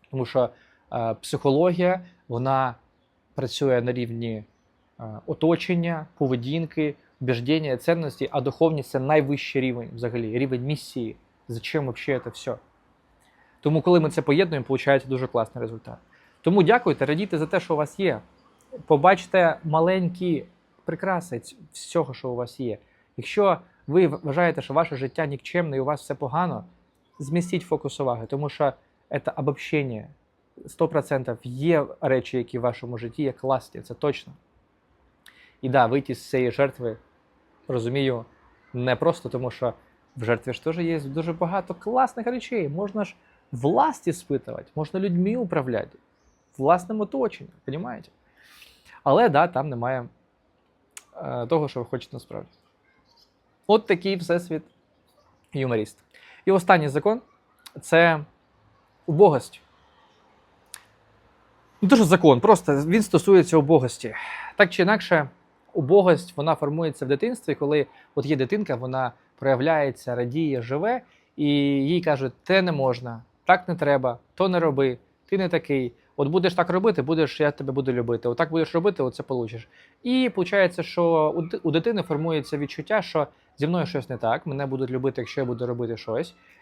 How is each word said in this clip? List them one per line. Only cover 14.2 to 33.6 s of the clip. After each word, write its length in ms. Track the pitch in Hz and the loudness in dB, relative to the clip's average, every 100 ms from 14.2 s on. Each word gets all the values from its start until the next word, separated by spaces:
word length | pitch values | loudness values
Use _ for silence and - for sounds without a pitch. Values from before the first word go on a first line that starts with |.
поєднуємо, 440 | 143 143 190 151 120 | 2 2 2 0 -2
получається 440 | 135 - 139 131 | -2 4 2 2
дуже 180 | 131 127 | -4 -2
класний 340 | 120 110 123 | -2 -2 -4
результат. 360 | 113 113 - 117 _ _ _ _ | -10 -10 -16 -20 _ _ _ _
Тому 220 | 165 202 | 2 4
дякуйте, 420 | 165 240 208 139 139 | 6 6 4 0 0
радійте 320 | 151 208 160 | 0 -2 -4
за 100 | 160 | -2
те, 120 | 190 | -2
що 140 | - | -2
у 40 | 156 | -2
вас 220 | 147 - | -2 -2
є. 220 | 190 113 - _ _ _ _ - - | -2 -2 -8 _ _ _ _ -10 2
Побачте 720 | 151 175 185 - 190 170 - | 6 6 4 4 4 4 2
маленькі 840 | 160 160 170 190 175 180 180 147 - _ _ _ - | -2 2 2 2 0 -2 -2 -2 -4 _ _ _ -10
прикраси 500 | 208 190 180 170 117 | -6 -2 -4 -4 -10
ць-, 200 | - - - | -12 -20 -20
всього, 420 | - - 170 139 | -20 -6 -2 -2
що 160 | 127 131 | -4 -8
у 60 | 123 | -6
вас 240 | 120 - | -8 -6
є. 180 | 123 101 _ _ _ - | -8 -8 _ _ _ -14
Якщо 400 | - - 202 170 - _ - | -6 2 2 2 -4 _ 0
ви 200 | 165 175 | 4 4
в-, 120 | 151 | 2
вважаєте, 380 | 151 143 175 160 | -4 0 2 0
що 120 | - | -2
ваше 220 | 139 165 135 | 0 0 -2
життя 300 | 131 - 151 | -6 -4 -4
нікчемне 520 | 139 - 175 165 135 | -6 -6 -4 -2 -2
і 20 | |
у 60 | 131 | -2
вас 160 | 147 | -4
все 140 | - 135 | -6 -8
погано, 480 | 127 151 180 117 - _ _ _ _ - | -4 -2 -2 -4 -10 _ _ _ _ -14
змістіть 440 | 139 170 175 185 | -4 -2 0 -4
фокус 360 | - 151 139 - | -2 -4 -4 -4
уваги, 260 | 135 113 113 | -2 -2 -4
тому 240 | 139 147 | -6 -6
що 240 | - 143 - _ _ - | 0 -2 -2 _ _ -8
це 240 | 143 - - | -6 -4 -4
обобщення. 720 | 139 139 - 151 135 110 - - _ _ _ - - | -4 -4 -2 -2 -2 -6 -12 -20 _ _ _ -20 -16
Сто 200 | - 165 | -4 0
процентів 500 | 160 135 139 127 113 | 0 -2 -4 -4 -8
є 420 | 123 127 156 160 139 - | -10 -4 2 2 0 -4
речі, 360 | 139 127 120 127 | 0 0 0 -6
які 220 | 120 123 | -4 -4
в 20 | |
вашому 360 | 120 120 120 117 | -4 -4 -10 -10
житті 260 | 117 135 | -10 -4
є 80 | 143 | -4
класні, 500 | 120 131 131 | -4 -2 -2